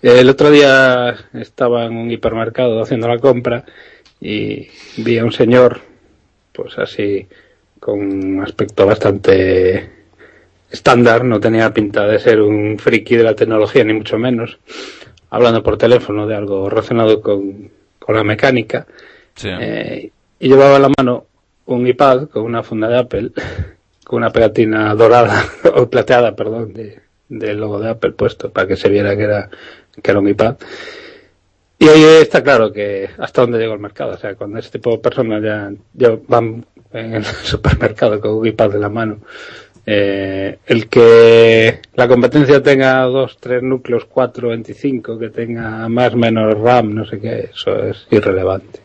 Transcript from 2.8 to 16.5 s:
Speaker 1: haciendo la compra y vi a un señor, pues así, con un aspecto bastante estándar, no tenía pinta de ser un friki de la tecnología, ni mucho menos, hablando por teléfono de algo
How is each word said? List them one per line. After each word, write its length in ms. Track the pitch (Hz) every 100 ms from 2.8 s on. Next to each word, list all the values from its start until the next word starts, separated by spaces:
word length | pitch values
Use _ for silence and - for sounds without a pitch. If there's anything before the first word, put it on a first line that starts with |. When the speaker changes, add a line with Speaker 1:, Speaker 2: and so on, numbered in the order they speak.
Speaker 1:
haciendo 260 | 110 127 117
la 120 | 120
compra 440 | 131 120 120 117 - - - _ _ _
y 480 | - 104 104 104 - - - -
vi 200 | 113 117
a 80 | 117
un 60 |
señor, 500 | - 113 123 123 - - _ _ _ _ _ _
pues 260 | - - -
así, 500 | 101 - 101 98 95 _ _ _ _ _
con 200 | - 101
un 440 | 101 98 95 95
aspecto 420 | 98 - 104 - 98
bastante 1040 | 104 107 101 98 95 95 92 92 98 - _ _ _ _ _ _ _ _
estándar, 520 | - - 123 120 113
no 160 | 123 110
tenía 340 | 113 113 113
pinta 320 | 110 104 107 104
de 120 | 107
ser 220 | - 110
un 360 | 104 107 104 107
friki 360 | - 113 101 117
de 80 |
la 120 | 113 107
tecnología, 480 | 113 110 107 -
ni 100 | 110
mucho 240 | 110 107 110
menos, 400 | 123 120 113 - _ - - - - _ _
hablando 300 | 110 120 113
por 140 | 104 104
teléfono 480 | 117 123 117 104 107
de 80 | 107
algo 340 | 101